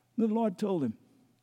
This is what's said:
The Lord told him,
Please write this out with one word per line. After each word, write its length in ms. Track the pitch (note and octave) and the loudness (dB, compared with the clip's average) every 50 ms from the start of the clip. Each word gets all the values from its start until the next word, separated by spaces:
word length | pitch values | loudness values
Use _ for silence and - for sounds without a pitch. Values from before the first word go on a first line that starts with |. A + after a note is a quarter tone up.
| _ _ _ | _ _ _
The 120 | - A3+ A3 | 0 0 2
Lord 300 | G#3 A3+ A#3 G#3+ F3+ - | 2 2 0 0 0 -2
told 260 | G#3+ G3+ F#3+ E3 C#3 | -2 0 0 0 0
him, 120 | A2+ G#2+ - - _ _ _ _ _ _ _ | -2 -4 -6 -14 _ _ _ _ _ _ _